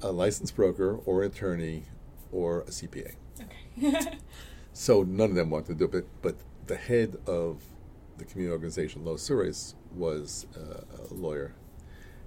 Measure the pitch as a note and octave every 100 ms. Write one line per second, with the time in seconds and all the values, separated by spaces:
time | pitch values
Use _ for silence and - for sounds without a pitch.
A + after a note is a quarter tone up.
0 | G2 F2 G2+ G2+ - - F#2+ F2+ F#2+ A2+
1 | - F#2 G2 - G2 F2 D#2+ D#2+ D2+ -
2 | - - - F2+ E2+ E2+ - - E2+ -
3 | - - - - A3+ - - - C#4+ D#4+
4 | C#4+ - - - - - - - - G#2+
5 | F#2 F#2+ A2 F2 D#2+ D#2 D#2 D#2+ F2+ F2+
6 | - - F2+ - - - - F2+ - A#2+
7 | A2 - - F2 E2+ D#2 - - - -
8 | - - - F#2+ F2+ E2 E2 E2 D#2 -
9 | E2 D#2+ - C3 E2+ D2 - - - F2+
10 | E2 D2+ D2 - - E2+ D#2 D#2+ - -
11 | - F#2 E2 D2 C#2 - - - - -
12 | - -